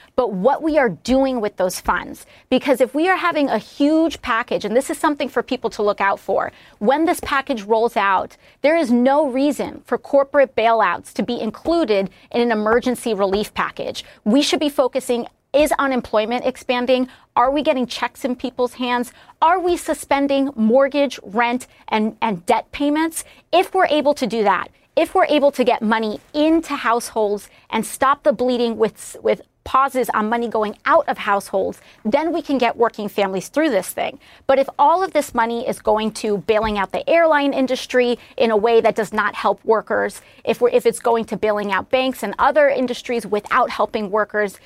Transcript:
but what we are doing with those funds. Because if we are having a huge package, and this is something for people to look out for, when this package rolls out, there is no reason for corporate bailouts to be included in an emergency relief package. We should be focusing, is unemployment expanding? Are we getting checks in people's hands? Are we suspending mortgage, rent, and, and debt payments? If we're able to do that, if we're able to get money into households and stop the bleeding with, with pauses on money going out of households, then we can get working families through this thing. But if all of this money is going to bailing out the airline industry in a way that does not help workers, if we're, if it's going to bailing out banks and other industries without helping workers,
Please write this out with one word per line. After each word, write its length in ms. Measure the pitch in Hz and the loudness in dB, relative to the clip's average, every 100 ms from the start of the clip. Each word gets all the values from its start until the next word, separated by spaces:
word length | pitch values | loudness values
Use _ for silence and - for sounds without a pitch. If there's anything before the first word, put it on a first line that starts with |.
| - | -8
but 180 | - 247 | -4 -2
what 300 | 196 208 269 | 0 0 0
we 140 | 320 302 | 0 0
are 140 | 247 | 0
doing 500 | 170 - 262 269 254 | -2 -2 0 2 -2
with 160 | 208 - | -4 -2
those 240 | 180 - | -4 -2
funds. 460 | - 180 - - - - _ | -4 -4 -6 -14 -20 -20 _
Because 320 | 254 - 262 | 0 2 2
if 120 | 247 | 0
we 140 | 285 349 | 0 0
are 80 | 359 | 0
having 320 | 339 320 277 | 0 0 0
a 80 | 220 | -2
huge 640 | - - 285 320 320 - | -4 -2 2 2 0 -2
package, 460 | - 226 240 196 202 | -4 -4 -2 -4 -2
and 100 | 226 | -2
this 140 | 277 | -2
is 80 | 311 | -2
something 300 | 320 285 254 | -2 -2 -4
for 140 | - | -4
people 280 | 233 247 226 | -4 -4 -4
to 120 | - | -2
look 200 | 208 202 | -2 0
out 180 | 196 196 | 0 -2
for, 320 | - - - - - _ | -2 -2 -4 -8 -20 _
when 260 | 214 277 330 | 0 2 2
this 140 | 339 | -2
package 420 | - 269 269 247 | -2 -4 -2 -6
rolls 340 | 196 226 233 226 | 0 0 0 0
out, 400 | 196 185 - - _ _ | 0 0 -2 -10 _ _
there 160 | 277 330 | 0 2
is 140 | 269 | 2
no 400 | 240 247 285 302 | 2 4 4 2
reason 500 | 247 285 269 190 - - | 0 0 0 -6 -10 -6
for 100 | 233 | -6
corporate 580 | - 277 277 294 269 | 0 0 2 2 2
bailouts 580 | - 226 226 190 170 - | 2 2 4 2 0 -6
to 80 | - | -6
be 180 | 214 240 | -4 -4
included 720 | 220 - - 339 294 202 190 - _ | -6 -6 -2 0 2 0 0 -8 _
in 100 | 240 | -2
an 80 | 240 | 0
emergency 640 | 214 214 233 254 240 240 | 0 2 2 0 -4 -4
relief 400 | 208 196 196 208 | -2 0 0 -4
package. 500 | - 156 - - - - - | -6 -6 -6 -10 -10 -14 -8
We 180 | - 254 | 0 2
should 180 | 294 339 | 2 0
be 80 | 302 | 0
focusing, 580 | 285 254 262 - 240 233 - _ | 0 -2 -2 -4 -4 -6 -14 _
is 200 | 277 302 - | 0 2 2
unemployment 640 | 277 254 - 214 214 247 | 0 -2 -2 -2 -2 -2
expanding? 640 | - 254 - 247 247 254 254 - _ | -4 -6 -4 -2 0 0 0 -8 _
Are 160 | - 247 | 0 2
we 120 | 285 | 2
getting 240 | 302 269 240 | 0 0 -2
checks 380 | - 240 - | -4 -8 -6
in 120 | 254 247 | -6 -6
people's 380 | 247 - 247 | -6 -4 -4
hands? 380 | - 254 247 240 - - _ | -4 -4 -4 -4 -10 -20 _
Are 180 | 320 370 | 2 2
we 160 | 349 349 | 2 -2
suspending 760 | - 277 - 277 277 277 269 | -2 -6 -2 0 2 0 0
mortgage, 640 | 285 220 254 277 285 285 - | 0 2 4 4 2 -2 -4
rent, 440 | - 196 240 247 - _ - | -6 -2 -2 -2 -8 _ -4
and, 280 | 214 220 214 | -2 -2 -2
and 220 | 226 185 - | -4 -4 0
debt 260 | 226 - | -2 -2
payments? 520 | - 285 294 320 320 - - _ | -4 -2 0 -2 -4 -12 -20 _
If 220 | 330 381 | 0 2
we're 120 | 381 359 | 2 2
able 280 | 302 277 | 2 2
to 120 | 285 233 | 0 -2
do 160 | 226 | 0
that, 240 | 202 180 - _ _ - | 0 0 -2 _ _ 0
if 180 | 320 | 0
we're 120 | 381 349 | 2 2
able 260 | 302 277 | 4 2
to 120 | - | 2
get 180 | 247 220 | 0 0
money 380 | 214 226 220 208 - | 0 0 -2 -8 -8
into 420 | - 311 330 320 | 0 2 2 0
households 720 | 277 247 240 - - 214 208 - _ _ | -4 -2 -2 -2 -2 -2 -2 -8 _ _
and 140 | 220 | -6
stop 380 | 214 - 262 277 | -6 -2 0 2
the 100 | 311 | 0
bleeding 460 | 220 247 247 233 214 | 0 0 0 -2 0
with, 380 | 214 - - - | -2 -2 -16 -6
with 200 | 214 214 - _ | -2 -2 -4 _
pauses 440 | - 262 269 254 240 | -2 0 0 0 -2
on 180 | - 214 | -2 -2
money 200 | 240 233 | -2 -2
going 280 | 220 214 - - | -2 -4 -4 0
out 200 | 320 - | 2 2
of 100 | 240 | -2
households, 600 | - 202 - 196 180 - - _ | -2 -2 -2 -2 -2 -6 -16 _
then 280 | 214 277 320 | -2 0 0
we 80 | 330 | -4
can 160 | - 269 | -2 0
get 200 | 240 - | 0 0
working 320 | 226 - 208 | 0 0 -6
families 400 | - 196 190 180 | -2 -2 -2 -4
through 200 | - 320 | -2 0
this 220 | 208 175 | 0 -2
thing. 280 | - - - - - - | -6 -8 -8 -20 -10 0
But 120 | 269 | 2
if 100 | 269 - | 2 2
all 240 | 285 339 | 2 4
of 100 | 381 | 0
this 220 | 302 277 | -2 -2
money 320 | 247 226 233 - | -2 -2 -2 -4
is 140 | 196 | -4
going 320 | - 214 220 | 0 0 0
to 260 | 214 220 202 | -4 -4 -2
bailing 400 | - 214 220 208 | 0 0 0 -2
out 140 | 190 | -4
the 160 | 175 - | -4 0
airline 440 | 330 330 294 285 | 2 4 4 2
industry 640 | 277 262 254 - 254 240 240 - - | 0 -2 -2 -2 0 2 0 -6 -2
in 140 | 226 | 0
a 60 | 220 | 2
way 240 | 226 233 | 4 4
that 140 | 220 | 4
does 180 | 214 208 | 0 -2
not 220 | 214 208 | -2 -2
help 280 | - 220 202 | -2 -2 -2
workers, 580 | 240 220 208 202 202 - - - | 0 0 0 -2 -2 -6 -18 -8
if 160 | - 220 | -6 0
we're, 100 | 240 | 2
if 160 | 247 233 | 2 -2
it's 140 | 226 | -4
going 240 | 247 233 220 | 0 0 -2
to 100 | 202 | -4
bailing 360 | 214 208 208 | -2 -2 -2
out 180 | 190 220 | -4 0
banks 320 | 262 262 254 | 0 0 -4
and 120 | 202 - | -6 0
other 300 | 254 294 285 | 2 4 4
industries 580 | - 254 240 - 240 208 | 2 -2 -6 -6 -6 -2
without 420 | 208 208 262 247 | -4 -2 0 0
helping 420 | - 220 233 208 | 0 -4 -2 -4
workers, 480 | 208 208 214 208 - | -2 -2 -2 -4 -6